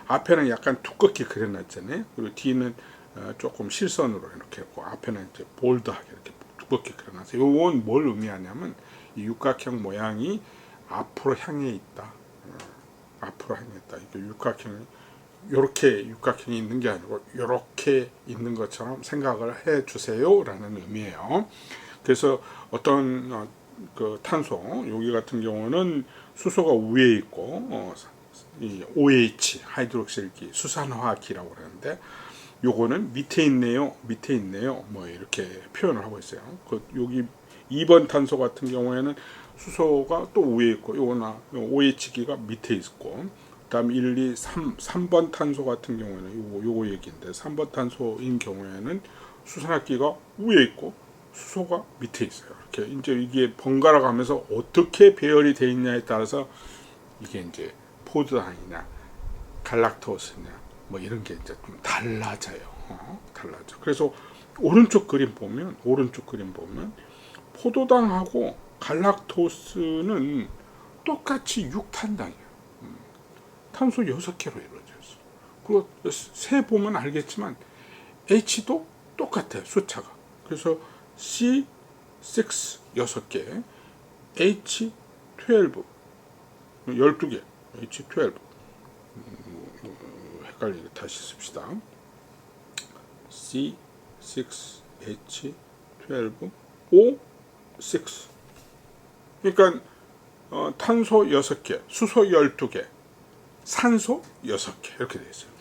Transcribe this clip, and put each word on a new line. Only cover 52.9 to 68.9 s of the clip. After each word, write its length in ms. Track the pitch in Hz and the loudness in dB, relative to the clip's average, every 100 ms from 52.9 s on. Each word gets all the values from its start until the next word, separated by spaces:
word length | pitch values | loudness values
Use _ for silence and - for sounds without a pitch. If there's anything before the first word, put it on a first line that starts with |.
이제 200 | 139 131 | -6 -2
이게 400 | 123 123 131 123 | -2 0 2 2
번갈아 460 | - 131 135 151 151 | 0 0 6 8 8
가면서 460 | 127 120 123 110 - | 8 2 0 -2 -2
어떻게 640 | 110 - 170 170 - 202 | -6 2 4 4 10 10
배열이 400 | 196 147 151 147 | 12 6 8 8
돼 160 | 139 127 | 6 2
있냐에 340 | 123 127 123 | 2 0 -2
따라서 440 | 120 110 110 143 135 - - - - - - - | -2 -2 -2 -4 -6 -12 -20 -20 -20 -20 -20 -20
이게 200 | 107 95 | -12 -12
이제 340 | 87 85 78 - - - - | -12 -12 -14 -14 -20 -20 -4
포도당이냐 800 | 151 139 127 92 87 90 82 - - - - - - - - | -2 0 -2 -2 -8 -14 -12 -12 -16 -18 -12 -10 -10 -10 -14
갈락토스냐 960 | - 117 113 - - 95 - - - - - - - | -2 2 2 0 -8 -10 -10 -14 -16 -18 -20 -20 -14
뭐 100 | 95 | -12
이런 240 | 92 113 | -10 -10
게 100 | 104 | -10
이제 220 | 87 - - - | -12 -14 -16 -18
좀 120 | - | -12
달라져요. 800 | - - 117 110 107 101 - - - - - | -6 -4 -4 -6 -6 -8 -12 -14 -16 -16 -16
어? 320 | - - 196 - | -16 -16 -16 -18
달라져. 440 | - - - - - | -16 -16 -16 -18 -8
그래서 320 | - 139 147 - - - - - | -2 0 0 -2 -16 -20 -20 -2
오른쪽 500 | 156 202 226 202 - | 6 8 8 6 4
그림 260 | 139 131 | 2 0
보면, 420 | - 104 117 180 - | -2 -10 -8 -10 -6
오른쪽 420 | 120 135 127 - - | 0 2 2 -4 -12
그림 260 | 110 95 | -12 -10
보면 400 | - - 120 214 - - - - - - | -12 -12 -10 -12 -14 -20 -20 -20 -20 -20
포도당하고 1040 | - 240 262 262 247 220 185 185 240 - - - - | -6 -2 0 6 6 6 2 -2 -2 -4 -6 -18 -14
갈락토스는 1700 | - | -6